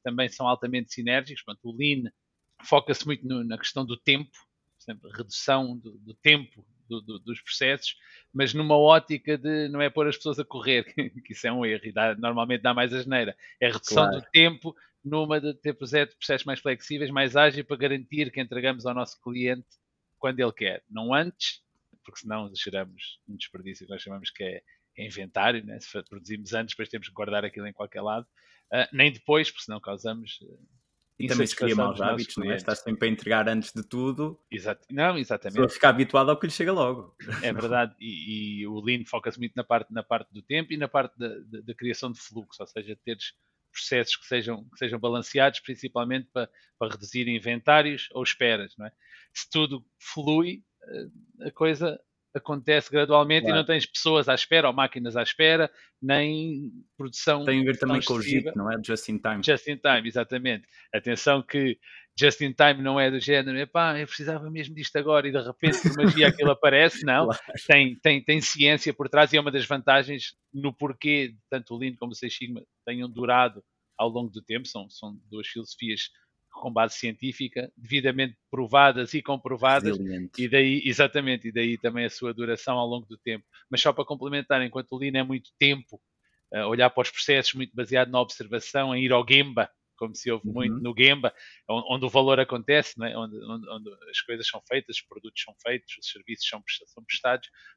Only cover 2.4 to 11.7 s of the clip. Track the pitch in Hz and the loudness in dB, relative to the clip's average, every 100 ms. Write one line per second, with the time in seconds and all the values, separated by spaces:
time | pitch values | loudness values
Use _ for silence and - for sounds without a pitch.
2.4 | _ _ - 143 - 139 151 143 127 127 | _ _ 2 2 4 -2 -4 -6 -6 -6
3.4 | 117 110 - 139 127 117 - 139 147 - | -6 -8 -8 -6 -6 -4 0 0 0 -16
4.4 | _ _ _ _ - 107 - - 104 - | _ _ _ _ -18 -16 -16 -14 -10 -6
5.4 | - 135 127 123 113 104 107 110 151 147 | 0 0 0 -8 -14 -20 -20 0 4 4
6.4 | 127 107 98 _ - 113 107 104 113 113 | 2 _ _ _ -12 -12 -10 -14 -12 -12
7.4 | - - 131 139 - - _ - _ 135 | -8 -2 0 0 -4 -12 _ -20 _ -2
8.4 | 143 151 151 151 151 160 - 147 - 151 | 0 0 4 6 10 8 6 -6 -2 -2
9.4 | 143 151 147 143 143 156 151 143 156 143 | -2 -2 -2 -2 -2 0 -2 -2 -6 -6
10.4 | 143 131 117 123 107 - 131 113 - 107 | -6 -6 0 0 0 -6 -8 -8 -16 -8
11.4 | 120 123 117 | -4 -2 -2